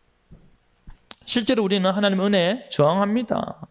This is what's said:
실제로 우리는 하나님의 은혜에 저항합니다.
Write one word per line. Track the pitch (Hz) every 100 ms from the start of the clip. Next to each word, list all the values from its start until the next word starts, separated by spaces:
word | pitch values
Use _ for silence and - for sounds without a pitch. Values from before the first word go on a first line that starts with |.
| _ _ _ - _ _ _ _ - - - -
실제로 | - 247 220 240
우리는 | 196 196 185
하나님의 | 185 202 190 196
은혜에 | 202 170 233 -
저항합니다. | - 147 185 202 220 226 - - - -